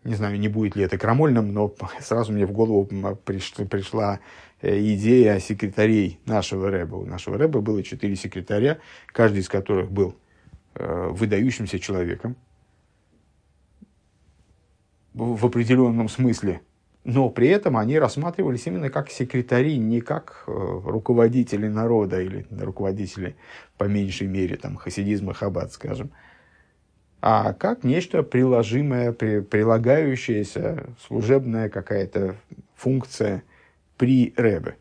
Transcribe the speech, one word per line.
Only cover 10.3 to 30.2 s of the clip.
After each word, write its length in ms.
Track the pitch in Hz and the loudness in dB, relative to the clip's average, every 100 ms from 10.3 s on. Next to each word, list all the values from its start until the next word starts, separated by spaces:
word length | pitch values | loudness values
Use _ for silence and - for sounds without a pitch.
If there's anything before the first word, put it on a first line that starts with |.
| _ _ - _ - | _ _ -20 _ -10
э, 340 | - 87 87 | -6 -4 -4
выдающимся 680 | 87 110 101 127 117 101 98 | -2 0 2 0 -2 -6 -6
человеком 600 | - 95 87 - 117 127 _ _ _ _ _ _ _ _ _ _ _ _ _ _ - _ _ _ _ _ _ _ _ _ _ _ _ | -6 -4 -4 -4 -8 -10 _ _ _ _ _ _ _ _ _ _ _ _ _ _ -20 _ _ _ _ _ _ _ _ _ _ _ _
в, 220 | 117 113 117 | -8 -4 0
в 100 | 120 | 0
определённом 640 | 120 113 127 127 117 110 | 2 2 4 4 4 -2
смысле. 540 | - 127 107 101 85 _ _ _ _ | 0 0 0 -2 -6 _ _ _ _
Но 260 | - 120 131 | -2 2 2
при 200 | 120 123 | 4 4
этом 260 | 202 202 120 | 4 2 0
они 240 | 110 151 | 2 2
рассматривались 680 | 139 - 165 170 180 123 - | 2 0 -6 -2 -2 -2 -4
именно 240 | 180 143 | -4 -4
как 200 | 147 147 | -4 -6
секретари, 680 | - 123 131 120 123 143 147 | -6 -4 -2 0 2 2 2
не 220 | 110 117 | 0 0
как, 460 | 117 - - - - | -2 -6 -6 -18 -10
э, 40 | |
руководители 1160 | - 92 90 98 107 101 117 117 123 117 104 107 | -6 -6 -6 -4 -6 2 4 6 4 0 0 -2
народа 540 | 107 113 117 101 92 | -2 2 2 2 -2
или 240 | 92 98 92 | -4 -8 -12
руководители, 880 | 98 98 92 98 98 95 - 90 - - - - _ | -10 -10 -6 -4 -4 -6 -8 -10 -10 -20 -20 -20 _
по 80 | 101 | -2
меньшей 420 | 101 98 90 98 | 0 -2 -4 -4
мере, 280 | 95 92 98 | -2 -2 -4
там, 220 | - 98 | -10 -10
хасидизма, 560 | - 95 101 104 98 | -8 -4 -2 0 -2
хаббат, 400 | 101 101 87 - | -4 -4 -4 -6
скажем, 380 | - - 101 139 - - _ _ _ _ _ _ _ _ _ | -10 -8 -8 -8 -14 -20 _ _ _ _ _ _ _ _ _
а 320 | - 107 104 | 2 2 2
как 300 | 104 196 240 | -2 -2 -2
нечто 400 | 123 156 175 - | 0 0 0 -2
приложимое, 880 | 151 123 127 123 107 120 147 123 120 | 0 2 4 4 2 0 0 0 -2
при-, 300 | 117 110 104 | -2 0 -2
прилагающееся, 1500 | 98 107 107 113 117 143 156 127 | 0 2 4 4 4 4 4 -2